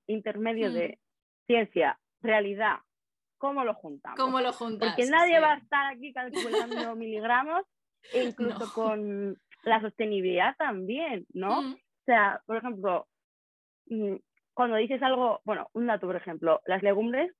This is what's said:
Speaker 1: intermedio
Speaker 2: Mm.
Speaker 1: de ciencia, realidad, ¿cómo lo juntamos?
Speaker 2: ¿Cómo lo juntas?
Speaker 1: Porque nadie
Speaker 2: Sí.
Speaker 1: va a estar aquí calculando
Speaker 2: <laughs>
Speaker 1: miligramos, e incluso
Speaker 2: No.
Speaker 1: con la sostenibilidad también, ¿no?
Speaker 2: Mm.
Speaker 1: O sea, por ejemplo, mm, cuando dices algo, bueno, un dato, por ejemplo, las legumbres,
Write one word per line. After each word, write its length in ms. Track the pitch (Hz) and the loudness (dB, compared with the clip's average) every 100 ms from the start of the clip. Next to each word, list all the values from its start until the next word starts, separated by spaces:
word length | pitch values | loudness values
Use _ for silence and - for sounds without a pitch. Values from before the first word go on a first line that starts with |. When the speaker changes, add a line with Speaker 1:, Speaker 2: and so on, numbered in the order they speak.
| - | -6
Speaker 1:
intermedio 640 | 214 214 208 226 226 202 | -4 -4 -4 -2 0 -2
Speaker 2:
Mm. 0 | |
Speaker 1:
de 280 | 165 170 - _ _ _ _ - | -2 -4 -8 _ _ _ _ 2
ciencia, 520 | 233 208 175 143 - _ _ | 2 2 2 0 0 _ _
realidad, 560 | 226 214 202 196 214 147 _ _ _ _ _ _ | 2 2 2 -2 -2 -2 _ _ _ _ _ _
¿cómo 260 | 277 277 | -4 -2
lo 100 | 233 | -2
juntamos? 640 | 208 156 143 - - 262 | -4 -10 -14 -12 -2 0
Speaker 2:
¿Cómo 60 | 254 | 2
lo 100 | 247 | -2
juntas? 460 | 240 233 214 226 - | -4 -8 -2 -2 2
Speaker 1:
Porque 80 | |
nadie 340 | 254 320 349 330 | 4 6 6 6
Speaker 2:
Sí. 0 | |
Speaker 1:
va 140 | 311 | 6
a 40 | 285 | 2
estar 300 | - 285 277 | 0 0 0
aquí 200 | 240 285 | -6 -10
calculando 840 | 254 254 359 240 427 233 - 233 | -8 -6 -4 0 -2 -2 -4 -4
Speaker 2:
<laughs> 20 | 226 | -6
Speaker 1:
miligramos, 680 | 226 214 226 247 302 349 392 _ _ _ - | -6 -4 2 2 2 -2 -4 _ _ _ -4
e 120 | 254 | -2
incluso 480 | 247 - 233 208 220 | -2 -2 -4 -2 -6
Speaker 2:
No. 0 | |
Speaker 1:
con 680 | 226 220 214 208 202 202 - _ - | -2 -2 -2 -4 -4 -6 -8 _ -8
la 180 | 233 220 | 2 2
sostenibilidad 760 | 214 - 214 202 185 175 220 277 | 2 -4 -2 0 0 2 0 0
también, 680 | 294 190 185 269 330 196 - | -4 -2 -4 -4 -4 -6 -8
¿no? 260 | 180 190 254 | -6 -2 -2
Speaker 2:
Mm. 180 | 262 - _ _ | -2 -10 _ _
Speaker 1:
O 20 | |
sea, 360 | - 226 202 - | 2 4 4 0
por 120 | - 226 | -6 -6
ejemplo, 500 | 240 196 190 175 - _ _ _ _ _ _ _ - | -6 -4 -2 -2 -4 _ _ _ _ _ _ _ -8
mm, 280 | 220 202 190 _ _ _ | -4 -4 -6 _ _ _
cuando 240 | - 247 220 | 0 2 2
dices 240 | 226 254 | 0 0
algo, 380 | 262 254 240 - | 0 2 0 0
bueno, 240 | 208 175 - | -2 -4 -4
un 140 | 226 240 | -4 -2
dato, 200 | 208 185 | -2 -2
por 80 | |
ejemplo, 460 | 180 185 160 160 156 | -6 -6 -2 2 2
las 160 | - 185 | 2 0
legumbres, 480 | 202 202 233 254 359 | 2 2 0 -2 -2